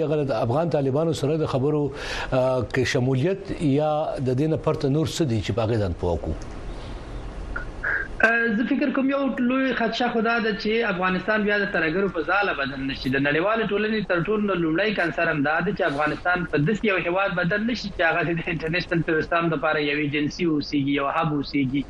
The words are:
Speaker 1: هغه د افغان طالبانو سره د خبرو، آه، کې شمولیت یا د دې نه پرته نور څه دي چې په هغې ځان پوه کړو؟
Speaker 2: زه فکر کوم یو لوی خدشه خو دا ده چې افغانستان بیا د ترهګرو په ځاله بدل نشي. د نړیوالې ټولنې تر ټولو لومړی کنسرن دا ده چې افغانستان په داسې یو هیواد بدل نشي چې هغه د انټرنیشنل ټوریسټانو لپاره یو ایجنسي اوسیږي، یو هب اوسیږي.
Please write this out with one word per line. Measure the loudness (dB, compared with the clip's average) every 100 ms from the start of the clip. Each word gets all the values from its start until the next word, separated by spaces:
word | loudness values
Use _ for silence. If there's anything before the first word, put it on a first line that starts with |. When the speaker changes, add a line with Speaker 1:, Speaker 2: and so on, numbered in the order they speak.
Speaker 1:
هغه | 2 0 0
د | 0 0
افغان | 2 2 2
طالبانو | 2 2 2 0
سره | 0 0
د | 0
خبرو، | 0 2 2 0
آه، | -4 -6 -6 -2 2 2 2 0
کې | 0 2
شمولیت | 2 2 2 2 0 -4 -2
یا | 2 4 2 2 0 -2 0
د | 2
دې | 2
نه | 2 0
پرته | 0 2 2
نور | 0
څه | 0 0
دي | 0
چې | 0 0
په | 2
هغې | 2
ځان | 0 0
پوه | 0 -2
کړو؟ | -2 -6 -8 -10 -10 -10 -10 -10 -10 -10 -10 -10 -8 -8 -8 -6 -4 -4 -4 0 2 2 0 0
Speaker 2:
زه | 0
فکر | 0 0 0
کوم | 0
یو | 0 -2 0
لوی | 0 0 0 0
خدشه | -2 0 -2
خو | 0 0
دا | 0
ده | 0
چې | -2 0 0 0
افغانستان | 0 0 0 0 0 2
بیا | 0
د | 0 0
ترهګرو | 0 0 0 -2
په | 0
ځاله | 0 0 0
بدل | -4 -4 -6
نشي. | -4 0
د | 2
نړیوالې | 2 2 2 2 0
ټولنې | 0 0 0 0
تر | 0 0
ټولو | 0 0 0
لومړی | 2 2 2 0
کنسرن | 0 0 0 2 2
دا | 0
ده | 0
چې | 0 0
افغانستان | 2 0 0 0 0 0
په | 2 2
داسې | 2 2
یو | 0 0
هیواد | 0 0 0
بدل | 0 0 0
نشي | -2 -4
چې | 0 2
هغه | 2 0
د | -2 -2
انټرنیشنل | -4 -2 -2 0 0 2
ټوریسټانو | 0 2 0 2
لپاره | 0 0 0 0
یو | 0
ایجنسي | 0 0 -2 0 0
اوسیږي، | 0 0 0 0 0
یو | 0 0
هب | 0 0
اوسیږي. | -2 0 0 0 -4